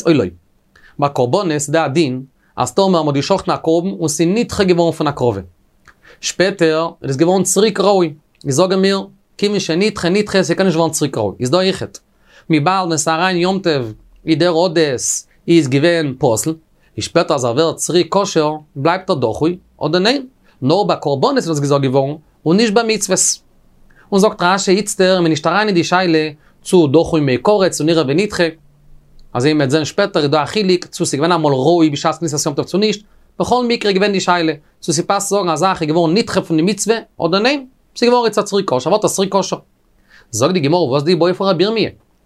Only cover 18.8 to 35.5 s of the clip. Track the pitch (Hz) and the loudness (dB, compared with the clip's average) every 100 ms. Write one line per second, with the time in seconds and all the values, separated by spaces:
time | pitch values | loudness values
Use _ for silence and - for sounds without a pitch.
18.8 | 143 180 185 180 120 110 156 180 - - | -2 0 -2 -2 -2 0 -2 -4 -10 -8
19.8 | 151 175 196 277 262 _ _ _ 131 175 | -2 0 0 -2 -6 _ _ _ 0 2
20.8 | 185 160 151 139 226 277 165 156 143 139 | 0 -2 -2 0 0 0 -2 -2 0 0
21.8 | 135 131 135 151 _ _ 151 180 233 208 | 2 0 0 -4 _ _ 0 2 4 2
22.8 | 226 220 208 180 - - _ _ _ _ | 0 -2 -2 -2 -2 -4 _ _ _ _
23.8 | _ _ _ 196 214 208 175 190 190 190 | _ _ _ 2 2 2 0 0 2 0
24.8 | 214 - 185 185 170 151 165 185 214 180 | 0 0 2 2 2 0 0 0 0 0
25.8 | 156 180 185 160 156 151 _ _ - 185 | 0 0 2 0 -2 -8 _ _ 0 4
26.8 | 147 147 165 160 143 123 202 208 185 156 | 4 4 2 0 0 0 2 2 2 0
27.8 | 151 165 135 151 208 - 170 156 _ _ | 0 0 0 0 0 -2 -4 -4 _ _
28.8 | - - _ - - 120 135 151 135 151 | -20 -20 _ -20 -8 -2 2 2 2 0
29.8 | 147 - 196 185 147 151 139 214 190 175 | -2 -2 -2 0 0 0 0 -2 0 0
30.8 | - - 160 135 165 175 151 135 135 175 | -2 -6 -4 -2 0 0 0 2 2 4
31.8 | 160 147 165 156 165 147 156 143 143 180 | 2 0 -4 -4 -4 -4 -4 -4 -4 0
32.8 | 214 208 - _ _ - 190 240 240 233 | 0 -2 -10 _ _ -8 -2 0 0 -2
33.8 | 208 190 202 190 185 175 160 151 _ _ | 0 0 0 0 0 0 0 -4 _ _
34.8 | - 151 170 202 196 202 185 | -4 -2 -2 -2 -2 -2 0